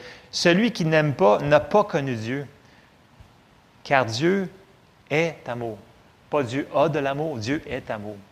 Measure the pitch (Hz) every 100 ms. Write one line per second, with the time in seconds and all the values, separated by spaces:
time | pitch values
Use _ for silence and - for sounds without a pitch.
0 | - - - - 175 175 233 - 160 156
1 | 151 135 196 202 143 147 147 208 208 160
2 | 135 117 110 135 131 - _ _ _ _
3 | _ _ - _ _ _ _ _ - 139
4 | 113 113 165 196 180 - - _ _ _
5 | - 147 165 147 - 120 117 104 - _
6 | _ _ - 151 123 131 - 143 160 151
7 | 139 139 160 127 107 147 - 131 - 110
8 | 104 101 -